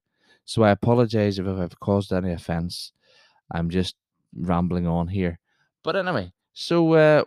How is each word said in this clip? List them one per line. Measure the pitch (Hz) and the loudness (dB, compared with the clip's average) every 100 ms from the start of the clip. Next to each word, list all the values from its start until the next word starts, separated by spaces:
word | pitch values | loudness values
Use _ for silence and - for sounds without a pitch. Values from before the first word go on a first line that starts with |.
| _ _ _ _ - | _ _ _ _ -6
So | - | 2
I | 107 | 4
apologize | 101 120 120 117 110 104 95 | 4 2 2 2 0 0 -2
if | 95 | -4
I've | 95 87 - | -4 -6 -6
caused | - 101 101 | 0 0 0
any | 92 92 | -2 -2
offense. | 85 - 85 87 - - _ _ _ _ _ - | -4 -6 -6 -6 -8 -16 _ _ _ _ _ -10
I'm | 82 85 | -6 -4
just | 92 90 - _ _ _ | -2 -4 -6 _ _ _
rambling | 55 87 87 87 90 85 | -8 -2 0 0 -2 -2
on | 85 87 | -2 -2
here. | 98 90 87 _ _ _ _ | -2 -4 -6 _ _ _ _
But | 156 185 | -6 -4
anyway, | 180 143 87 - _ | -2 -4 -6 -14 _
so, | - - 170 165 | -12 -2 2 4
uh, | 160 156 151 | 6 6 4